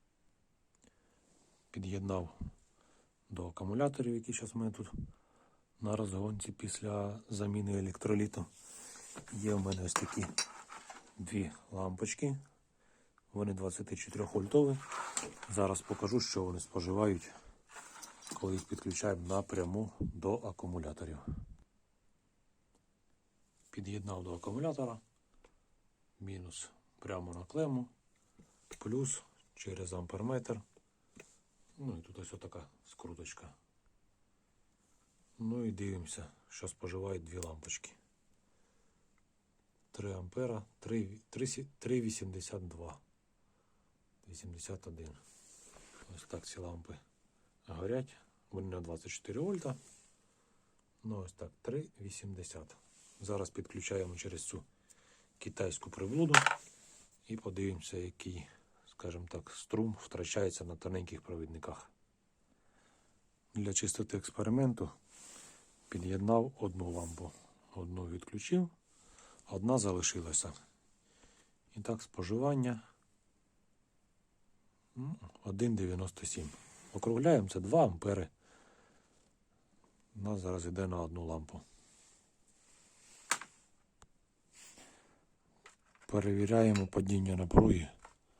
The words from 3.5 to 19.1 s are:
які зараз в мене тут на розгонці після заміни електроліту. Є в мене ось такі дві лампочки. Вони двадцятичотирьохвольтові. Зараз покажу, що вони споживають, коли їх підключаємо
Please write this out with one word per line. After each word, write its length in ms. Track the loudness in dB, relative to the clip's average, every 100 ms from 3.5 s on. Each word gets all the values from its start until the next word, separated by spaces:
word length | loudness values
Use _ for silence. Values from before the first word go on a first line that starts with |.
| -4 0 2 2 2 0
які 180 | 0 -2
зараз 220 | -6 -4
в 40 | -2
мене 120 | -2
тут 200 | -2 -8 -6 -8 -12 _ -20 -20 _ _ -6
на 160 | -2 0
розгонці 560 | 0 0 -2 -2 -6
після 680 | -6 -6 -4 -2 0 -2 -4 -6
заміни 480 | -2 2 2 2 2
електроліту. 680 | 0 0 4 6 4 0 -8 -10 -18 -16 -16 -14 -14 -14 -8
Є 220 | -2 4
в 60 | 4
мене 240 | 4 2
ось 80 | 2
такі 340 | 2 2 0 0 0 -2 -6 -14 -16 -14 -16 -16 -8
дві 320 | 0 2 2 -2 -8
лампочки. 640 | -2 -2 0 -2 2 0 0 -6 _ _ _ _ -20 _ _ _ -2
Вони 180 | 0
двадцятичотирьохвольтові. 1200 | 0 -2 -4 -6 -6 -6 -4 0 0 6 8 8 4 -2 -6 -2 -4 -6 -10 -4
Зараз 300 | 2 4 2
покажу, 400 | 0 0 4 2
що 240 | 2 0
вони 160 | 0 -2
споживають, 720 | -4 -2 2 4 6 4 -2 -16 -20 -20 -18 -16 -16 -16 -16 -14 -12
коли 180 | -4 0
їх 120 | 0
підключаємо 640 | -2 -4 -2 0 2